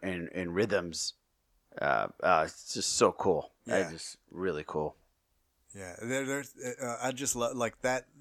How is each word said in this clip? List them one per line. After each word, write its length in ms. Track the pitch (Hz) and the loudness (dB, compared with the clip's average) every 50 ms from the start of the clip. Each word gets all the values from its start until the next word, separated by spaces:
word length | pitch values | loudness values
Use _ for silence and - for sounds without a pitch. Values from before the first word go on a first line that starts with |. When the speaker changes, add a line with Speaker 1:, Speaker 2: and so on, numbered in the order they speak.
Speaker 1:
and, 280 | - 95 92 87 85 - - | -4 -4 -4 -4 -6 -6 -4
and 220 | 90 90 85 85 | -4 -4 -2 2
rhythms, 580 | 95 110 104 101 95 85 85 82 - - - - _ _ _ _ _ _ _ _ _ _ _ - - | 2 2 2 2 0 0 -2 -4 -4 -6 -6 -6 _ _ _ _ _ _ _ _ _ _ _ -6 -2
uh, 260 | - 71 64 53 50 50 - - - | 2 2 4 2 2 0 -2 0 4
uh, 200 | 90 90 80 80 78 | 4 6 6 4 2
it's 260 | - - - - - | -2 -10 -10 -8 -6
just 200 | 120 - - - | -4 -2 0 4
so 180 | - 120 92 | 6 6 6
cool. 400 | - - - 98 85 73 - - _ _ - - | 6 4 2 2 2 2 0 -6 _ _ -4 0
Uh, 60 | - 98 | 2 2
Speaker 2:
Yeah. 140 | 92 80 | 2 0
Speaker 1:
just 260 | 82 82 - - - - _ - | -4 -10 -12 -14 -14 -18 _ -14
really 320 | 71 82 92 95 78 76 78 | -8 -4 -2 -2 -2 -2 -4
cool. 300 | - - - 76 76 - _ _ _ _ _ _ _ _ _ _ _ _ _ _ _ - | -4 -4 -4 -4 -4 -6 _ _ _ _ _ _ _ _ _ _ _ _ _ _ _ -16
Speaker 2:
Yeah, 200 | 101 95 90 87 - | -14 -14 -12 -12 -8
there, 240 | 107 120 131 135 135 | -4 -2 -2 -2 0
there's, 260 | 131 139 147 139 - - - - 123 120 - | -2 -2 -4 -4 -6 -12 -10 -8 -8 -6 -6
uh, 160 | 131 120 117 113 | -4 -6 -4 -2
I 120 | 120 131 | -2 -4
just 240 | 131 123 139 117 - | -2 -2 -2 -2 0
love, 200 | 120 117 120 131 | 0 0 0 0
like, 240 | 123 117 110 - - - | 0 0 -2 -2 0 0
that, 240 | 127 127 131 - _ _ 143 | 0 0 0 -2 _ _ -12